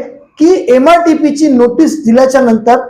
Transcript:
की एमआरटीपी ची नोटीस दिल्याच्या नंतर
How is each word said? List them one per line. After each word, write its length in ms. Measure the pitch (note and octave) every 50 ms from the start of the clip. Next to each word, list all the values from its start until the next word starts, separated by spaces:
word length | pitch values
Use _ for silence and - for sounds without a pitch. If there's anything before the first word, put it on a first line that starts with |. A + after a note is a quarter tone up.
| - -
की 560 | - - - _ _ - D4+ E4+ F#4+ - - -
एमआरटीपी 640 | B3 B3+ C4+ D#4+ E4+ E4+ E4+ E4 D4+ D4+ D#4 D4 C#4+
ची 120 | - D#4 D4
नोटीस 580 | C4 A#3+ A#3+ A#3+ A#3+ - D#4+ B3 - - -
दिल्याच्या 360 | A3+ A3+ C4 C4+ C4 C4 C4+
नंतर 380 | B3+ A#3 A3+ G#3+ - A#3 B3 B3 - -